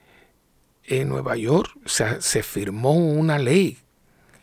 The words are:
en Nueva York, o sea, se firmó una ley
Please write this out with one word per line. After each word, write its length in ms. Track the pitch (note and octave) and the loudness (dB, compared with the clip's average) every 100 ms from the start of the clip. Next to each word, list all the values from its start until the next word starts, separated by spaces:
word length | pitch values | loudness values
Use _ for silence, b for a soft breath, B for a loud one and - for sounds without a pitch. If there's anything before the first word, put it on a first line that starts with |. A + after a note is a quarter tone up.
| b b b b _ _ _ _ | b b b b _ _ _ _
en 260 | - C3 C3+ | -4 -2 -2
Nueva 280 | C3+ C3 A#2+ | -4 -4 -2
York, 340 | A2+ E3+ - - - | 0 0 0 -10 -6
o 40 | |
sea, 320 | - A2 - | -2 -2 -2
se 220 | - A#2 | -2 -2
firmó 500 | - G2+ G2+ G#2 C3 | -2 -6 -6 -2 2
una 460 | E3 E3 D3+ D#3+ D3 | 4 2 2 0 0
ley 400 | B2+ F#3 E3 - _ _ b b b b | 2 4 2 -2 _ _ b b b b